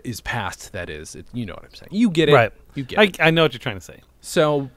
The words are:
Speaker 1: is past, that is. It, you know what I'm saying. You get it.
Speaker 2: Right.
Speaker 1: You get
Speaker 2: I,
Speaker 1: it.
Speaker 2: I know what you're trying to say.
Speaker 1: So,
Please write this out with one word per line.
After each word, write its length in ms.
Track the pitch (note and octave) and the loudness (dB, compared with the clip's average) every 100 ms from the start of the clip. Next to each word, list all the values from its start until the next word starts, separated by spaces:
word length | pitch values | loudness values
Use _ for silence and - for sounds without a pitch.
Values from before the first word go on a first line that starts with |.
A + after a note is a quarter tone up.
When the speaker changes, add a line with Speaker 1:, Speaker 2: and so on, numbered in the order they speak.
Speaker 1:
is 160 | B2+ G#2+ | -12 -10
past, 500 | - B2 F#2+ - - | -8 -6 -6 -10 -14
that 160 | F#2+ F2 | -12 -12
is. 240 | D2+ D#2+ | -12 -14
It, 120 | - F2+ | -18 -14
you 100 | B2 | -10
know 100 | A2 | -10
what 100 | - | -12
I'm 100 | - | -18
saying. 140 | - - | -20 -8
You 160 | G3+ A#3 | 0 0
get 180 | E3 D3+ | 2 6
it. 40 | |
Speaker 2:
Right. 180 | C#3+ A2 - - | 6 6 -2 -14
Speaker 1:
You 100 | - | -12
get 140 | C3 - | -4 2
Speaker 2:
I, 40 | |
Speaker 1:
it. 160 | G#3 - | 2 4
Speaker 2:
I 100 | E3 | 2
know 120 | E3 | 4
what 100 | D#3 | 2
you're 60 | A#2+ | 0
trying 160 | - G2 | -8 -8
to 40 | |
say. 180 | - - _ _ | -12 -20 _ _
Speaker 1:
So, 480 | - - D3+ D3 C3+ | -4 0 2 2 -4